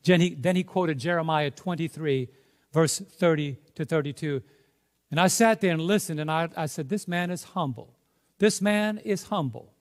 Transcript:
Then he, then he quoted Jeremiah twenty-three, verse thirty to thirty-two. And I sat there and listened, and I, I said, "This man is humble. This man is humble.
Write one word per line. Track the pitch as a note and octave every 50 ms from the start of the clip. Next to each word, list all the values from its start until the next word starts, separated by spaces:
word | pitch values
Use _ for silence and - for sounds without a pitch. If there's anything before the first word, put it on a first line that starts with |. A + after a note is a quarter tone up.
| _
Then | - F3+ E3+
he, | E3+ F3+ E3+
then | D3+ B2 F3+ F#3
he | F#3 F3+
quoted | - - F#3+ F3+ E3+ D#3 C3+
Jeremiah | A#2 E3 F3 E3+ D#3+ D#3+ D#3+ D3+ D3 C#3+
twenty-three, | C3+ - - F#3 F3 D3+ E3+ D#3+ - D3 D#3+ D3+ C#3 C3 B2+ B2 _ _ _ _ _ _ _ _
verse | - D3+ E3 D3 - -
thirty | G3 F#3 _ _ F#3 E3+ D#3+ D3+ D3+ C#3+ C3+ - _ _ _
to | - D#3+
thirty-two. | - E3 D#3+ C#3+ C#3+ C#3 - - D3+ C#3+ C3 - _ _ _ _ _ _ _ _ _ _ _ _ _
And | D3 D#3
I | F3+ F#3
sat | - - A#3 A3+ A3 A3
there | - F#3
and | E3+ D#3+
listened, | D#3+ F3 G#3 G#3 G3 - E3 D3+
and | D3+ D#3
I, | D#3 D#3+ E3 E3 - -
I | D#3+
said, | D3+ - - D#3 C3
"This | G3+ G#3 - -
man | F3 F3 F3 F3
is | F3+ E3+ -
humble. | - - F#3 E3+ C3+ B2 G#2+ - - _ _ _ _ _ _ _ _ _ _
This | G3 G#3+ - -
man | F#3+ G#3 G#3 G#3 G#3+ G#3+ G#3+ G#3+
is | - A3 G3+ F#3 -
humble. | - G#3+ G3 D3+ C3 A2 A#2+ - - _ _